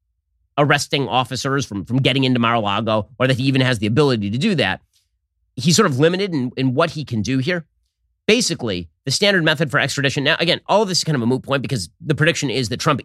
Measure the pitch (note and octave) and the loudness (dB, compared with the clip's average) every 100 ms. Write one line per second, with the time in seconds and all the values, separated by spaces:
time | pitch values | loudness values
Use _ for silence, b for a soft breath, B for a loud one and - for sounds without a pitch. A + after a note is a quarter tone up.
0 | _ _ _ _ _ - D3 C#3+ - D3 | _ _ _ _ _ 0 2 2 0 -2
1 | B2 A#2+ B2+ B2+ C#3 C3+ - G2+ E2+ B2 | 0 0 -2 -4 -4 -4 -4 -8 -2 0
2 | C3+ C3 C3 B2 A#2 A#2 G2+ G2+ A2 A2 | 2 2 2 2 2 0 0 -2 -2 -2
3 | - - C3 B2+ C3+ C3 B2+ A#2+ G#2 A#2+ | -4 -2 0 0 0 0 0 0 0 2
4 | D3 A#2+ G2+ A#2 G#3+ E3+ G2 F#2 _ _ | 2 0 -2 -2 0 0 0 -4 _ _
5 | _ _ _ _ _ - C3 E3 G3+ B2+ | _ _ _ _ _ -4 0 2 2 2
6 | D#3+ F#3 G3+ D#3 B2 - C3 B2+ E3+ D#3 | 2 2 -2 -2 -4 -2 0 2 0 -2
7 | C3 A2+ G2+ C3+ C3 F3+ - _ _ _ | -6 -4 -2 -2 -2 -4 -6 _ _ _
8 | _ _ - A#3 - - A#2+ F2+ F2 _ | _ _ 0 0 0 -4 -4 -4 -6 _
9 | - C3 G3+ F#3+ D#3+ D3+ D#3 C#3+ C3+ - | -6 0 2 4 2 2 0 0 -2 0
10 | C#3 D3+ C#3+ D#3+ F3 C#3+ - F#3+ G#3+ F3 | -2 0 0 2 0 -2 0 0 2 -2
11 | - C#3+ A2+ C3 - C#3 A#2+ C3 F2 _ | 0 0 0 -2 -2 -4 -2 -6 -6 _
12 | - D3+ D#3 - C#3+ A2 A#2+ B2 D#3+ C3+ | -4 0 2 2 -2 -2 -4 -2 0 0